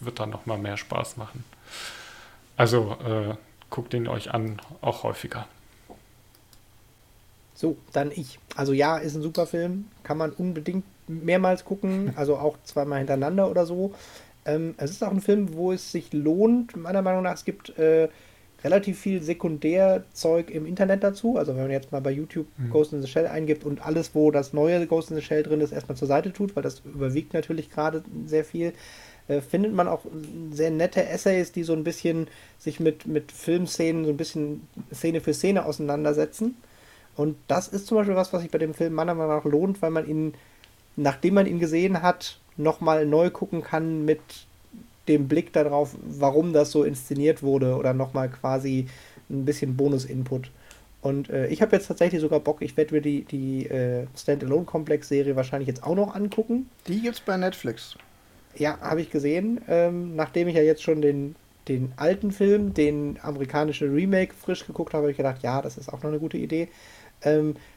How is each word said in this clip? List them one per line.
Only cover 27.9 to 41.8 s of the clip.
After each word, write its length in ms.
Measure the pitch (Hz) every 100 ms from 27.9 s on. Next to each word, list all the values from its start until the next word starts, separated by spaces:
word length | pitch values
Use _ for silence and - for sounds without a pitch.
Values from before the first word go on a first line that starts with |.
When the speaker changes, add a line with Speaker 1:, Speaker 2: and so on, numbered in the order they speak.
| 160 - 156 156
Speaker 2:
sehr 180 | 156
viel, 280 | 156 170 170 170 - - - - -
äh, 120 | 143
findet 320 | 131 175 214
man 160 | 196 180
auch 120 | 165 - 160 156 160 160
sehr 180 | 147 160
nette 360 | 156 175 196 -
Essays, 460 | 165 202 185 170
die 100 | -
so 100 | 165
ein 100 | 160
bisschen 440 | 156 165 170 165 160 - - -
sich 220 | 156 151
mit, 260 | 160 156 -
mit 240 | 151 151
Filmszenen, 760 | - - 175 175 - 165 165
so 60 | 156
ein 60 | 147
bisschen 500 | 160 160 147 147 - - -
Szene 280 | 139 165 165
für 140 | -
Szene 300 | 147 185 196
auseinandersetzen. 920 | 160 147 147 143 151 151 156 - 226 254 - - - - -
Und 220 | - 151 147 -
das 200 | 143 -
ist 180 | 196 202
zum 120 | 214
Beispiel 180 | 202 185
was, 160 | 185
was 100 | 180
sich 80 | 170
bei 80 | 160
dem 160 | 160
Film 200 | 156 165
meiner 200 | 160 170
Meinung 220 | 165 156 151
nach 80 |
lohnt, 360 | 147 147 190 196
weil 100 | 165
man 180 | 160 156
ihn, 260 | 156 156 - - - - _ _ -
nachdem 380 | 143 135 180
man 120 | 196 190
ihn 140 | 170
gesehen 420 | 165 165